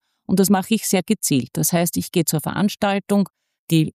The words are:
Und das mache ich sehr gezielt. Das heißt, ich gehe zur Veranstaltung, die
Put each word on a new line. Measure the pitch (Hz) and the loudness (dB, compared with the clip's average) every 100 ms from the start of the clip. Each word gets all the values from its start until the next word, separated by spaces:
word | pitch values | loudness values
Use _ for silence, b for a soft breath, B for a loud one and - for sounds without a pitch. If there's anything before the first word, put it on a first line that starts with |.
| _ _ | _ _
Und | - 190 | -2 2
das | 190 | 4
mache | 190 185 | 2 2
ich | 220 - | -2 0
sehr | 190 | -2
gezielt. | - 220 - 139 123 | 0 -4 0 -2 -2
Das | - 156 | -4 0
heißt, | 170 175 - | 0 0 -4
ich | - | -4
gehe | 180 | -2
zur | 160 156 | 0 -2
Veranstaltung, | - - 202 - 202 196 - 202 190 _ _ _ - | -4 -2 -2 0 -2 -2 0 0 0 _ _ _ 0
die | 165 156 | 2 2